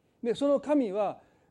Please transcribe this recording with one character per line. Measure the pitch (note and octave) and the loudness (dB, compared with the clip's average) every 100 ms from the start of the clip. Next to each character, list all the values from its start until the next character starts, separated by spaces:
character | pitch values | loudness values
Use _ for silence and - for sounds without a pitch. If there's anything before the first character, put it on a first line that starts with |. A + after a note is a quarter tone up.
| _ _ | _ _
で、 | A#3 G#3 | -4 0
そ | C#4 | 2
の | C#4 | 2
神 | C#4 D4 A3 | 2 0 0
は | G3 F#3+ C3 _ _ _ | -2 -4 -6 _ _ _